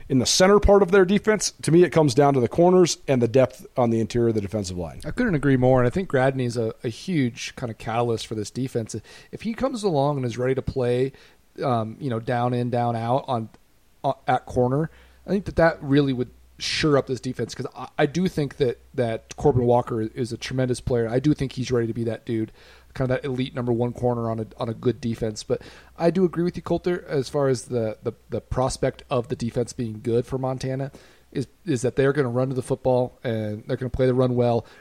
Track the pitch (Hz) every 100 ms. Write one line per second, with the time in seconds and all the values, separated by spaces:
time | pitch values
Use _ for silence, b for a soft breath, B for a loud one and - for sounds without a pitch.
0 | B 135 107 - 185 202 196 202 180 202
1 | 180 202 214 214 - - - 165 170 160
2 | 151 117 143 135 117 - 175 185 170 -
3 | - 127 117 131 123 - - - 120 113
4 | 107 120 117 110 98 107 92 90 82 62
5 | 151 - 247 147 139 131 127 131 123 180
6 | 185 131 135 131 123 117 113 - 123 -
7 | - 165 123 117 - - 120 107 117 113
8 | 120 113 - 110 101 - 131 120 107 107
9 | B B B - 208 214 262 247 202 147
10 | 143 143 123 113 127 131 - 135 123 123
11 | 135 b b b _ - 147 117 110 -
12 | 139 113 117 120 123 123 123 120 120 113
13 | 117 135 - 120 110 - _ _ _ _
14 | 139 - - 131 - 127 123 139 160 b
15 | b b - 196 175 165 165 - 143 139
16 | 139 123 123 - _ - - - 156 139
17 | - 123 127 123 117 - 127 - 127 -
18 | 151 151 185 - 139 - 127 - - -
19 | 117 113 - - 147 127 120 120 - 117
20 | 110 139 117 113 - 131 127 120 - 120
21 | 113 131 147 147 131 - 117 123 117 117
22 | 113 110 - 113 110 b b b b -
23 | 127 131 143 127 135 131 123 117 123 117
24 | 120 120 113 113 107 - 117 113 120 113
25 | 117 113 113 107 - 117 B B B -
26 | 170 175 180 160 175 175 - 170 180 180
27 | - 147 123 147 135 123 - 123 110 107
28 | 120 - _ 110 - - 131 - 135 -
29 | - 127 117 - 117 127 113 - 117 107
30 | 120 117 120 131 131 131 131 131 135 b
31 | b b b - 120 _ 175 127 120 -
32 | 135 143 127 120 131 127 - 131 131 123
33 | 123 - 131 110 107 107 - 127 123 -
34 | 131 127 127 123 120 117 b b